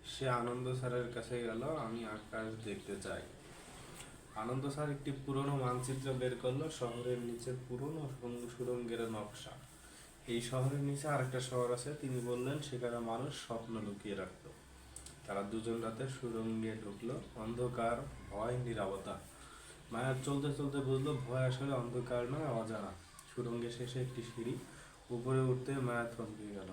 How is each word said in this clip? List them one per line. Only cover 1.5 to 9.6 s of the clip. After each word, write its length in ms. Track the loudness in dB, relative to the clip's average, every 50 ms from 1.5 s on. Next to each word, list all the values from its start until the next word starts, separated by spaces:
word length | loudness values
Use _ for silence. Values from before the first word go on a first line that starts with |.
| 0 0
"আমি 420 | 0 0 0 0 0 -2 -2 -2 -2
আকাশ 600 | -4 -4 -6 -6 -4 -4 -2 -2 -2 -4 -4 -4
দেখতে 320 | -4 -4 -4 -4 -4 -4 -4
চাই।" 200 | -2 -2 -4 -4 -4 -8 -12 -14 -14 -14 -14 -14 -14 -14 -14 -14 -12 -12 -12 -12 -12 -12 -14 -16 -16 -8 -4
আনন্দ 360 | -2 0 2 2 2 2 2
স্যার 200 | 2 2 0 0
একটি 220 | 0 0 -2 -2 -2 -2 0
পুরনো 300 | 2 2 4 4 4 4
মানচিত্র 560 | 4 4 4 4 2 2 0 0 0 0 0
বের 240 | 2 4 2 2 2 2
করলো, 280 | 2 2 4 4 2 0
শহরের 480 | 0 0 0 0 0 0 2 2 2 2
নিচে 340 | 2 -2 -2 -2 -2 -2 -2 -2 -2 -4
পুরনো 400 | -2 -2 0 -2 0 -2 -2 -4 -4 -4
সুরঙ্গ-, 280 | -4 -4 -4 -4 -4 -6 -4 -2
সুরঙ্গের 420 | 0 0 2 0 0 0 0 0
নকশা। 500 | 0 0 0 -2 -4 -6 -8 -10 -10 -10 -10 -12